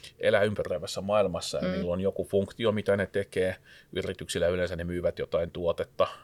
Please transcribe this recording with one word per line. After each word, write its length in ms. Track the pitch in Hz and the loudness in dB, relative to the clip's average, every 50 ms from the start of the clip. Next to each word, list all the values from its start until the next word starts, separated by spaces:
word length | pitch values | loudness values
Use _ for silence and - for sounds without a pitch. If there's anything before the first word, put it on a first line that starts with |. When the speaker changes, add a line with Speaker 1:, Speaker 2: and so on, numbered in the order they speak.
| - - - - | -20 -20 -8 -2
Speaker 1:
elää 240 | - 107 110 98 104 | 2 4 4 4 4
ympäröivässä 580 | 107 101 87 - - 90 85 92 - - 92 | 2 2 -2 -2 -2 -4 -4 -4 -6 -6 -6
maailmassa, 560 | 95 101 104 107 98 90 87 87 - - - | -2 2 4 4 4 2 0 -4 -6 -4 -4
ja 60 | 67 90 | -2 -2
Speaker 2:
Mm. 40 | 92 | -2
Speaker 1:
niillä 220 | 92 95 87 87 87 | -2 -2 -2 -2 -2
on 80 | 92 | 0
joku 220 | 95 98 - - 87 | 0 0 0 -2 -2
funktio, 460 | - - 98 98 - - - 117 107 | 0 2 0 0 0 -4 0 0 0
mitä 260 | 104 104 - 101 101 | 0 2 2 2 2
ne 80 | 101 92 | 2 0
tekee. 480 | - - 101 98 - - 92 92 92 90 - _ - - - - _ - | 0 -2 -2 -4 -2 0 0 0 0 -2 -4 _ -20 -20 -20 -20 _ -6
Yrityksillä 540 | 92 92 95 92 - 92 - - 92 85 | -4 -4 -4 -6 -8 -8 -6 -2 0 2
yleensä 280 | 87 92 90 90 87 90 | 2 2 2 0 -2 -2
ne 80 | 82 85 | -4 -4
myyvät 360 | 87 87 87 85 87 - - | -4 -2 0 0 -2 -2 -2
jotain 320 | - - - 85 87 87 | -4 -2 0 -2 -2 -2
tuotetta, 560 | - 90 87 85 - - 85 - _ - 90 - - - | -4 -2 0 0 0 0 -4 -4 _ 0 0 0 0 -8